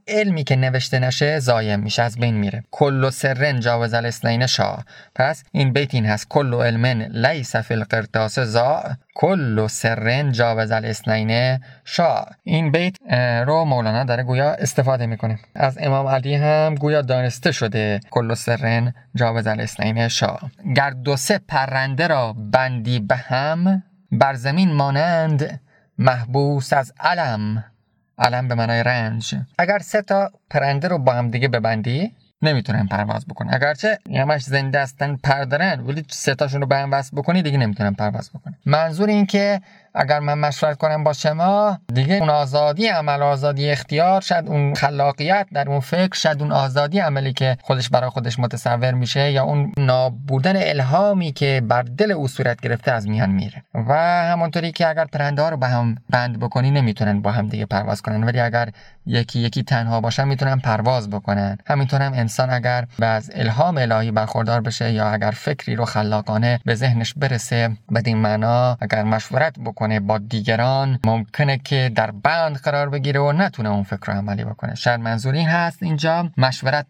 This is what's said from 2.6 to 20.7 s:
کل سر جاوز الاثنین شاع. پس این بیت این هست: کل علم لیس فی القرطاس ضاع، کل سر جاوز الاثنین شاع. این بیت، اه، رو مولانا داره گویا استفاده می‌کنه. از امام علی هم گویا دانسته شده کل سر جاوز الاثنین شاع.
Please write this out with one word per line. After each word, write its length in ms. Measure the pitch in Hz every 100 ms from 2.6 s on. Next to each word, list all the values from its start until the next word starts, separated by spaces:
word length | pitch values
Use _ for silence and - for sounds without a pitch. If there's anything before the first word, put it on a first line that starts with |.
| -
کل 380 | - 143 135 131
سر 500 | 131 139 131 147 131
جاوز 340 | 117 117 117
الاثنین 520 | 117 117 117 117 117 127
شاع. 340 | - 101 - - - - -
پس 280 | 131 160 -
این 220 | 139 135
بیت 200 | 123 139
این 120 | 127 110
هست: 220 | 107 -
کل 240 | 151 139
علم 320 | 120 120 113 123 214 220
لیس 440 | 113 123 160 123 113
فی 180 | 110
القرطاس 680 | 113 104 113 110 110 107 139
ضاع، 520 | 120 113 127 160 160 127 _ -
کل 520 | 160 190 131 110 107
سر 640 | - 113 113 110 131 143
جاوز 400 | 120 120 113 110
الاثنین 880 | 110 110 107 - 110 107 117 127 131 - - -
شاع. 460 | - 165 110 - -
این 280 | - 160 160
بیت، 240 | 156 180 190 269
اه، 340 | 123 123 117
رو 220 | 123 160 160
مولانا 380 | 127 113 110
داره 200 | 131 120
گویا 300 | 127 127 143
استفاده 520 | 151 175 - 131 131 117
می‌کنه. 340 | 110 113 110 - -
از 220 | 135 131
امام 260 | 147 135 135
علی 280 | 135 131 143
هم 400 | 151 151 156 151
گویا 260 | 147 151
دانسته 500 | 127 127 123 - 180
شده 480 | 135 113 107 107 104 -
کل 240 | 120 113
سر 580 | 117 - 117 113 117 123 - - 127
جاوز 320 | 120 113 110
الاثنین 600 | 107 113 - 110 113 117
شاع. 320 | - 127 - 139 - 190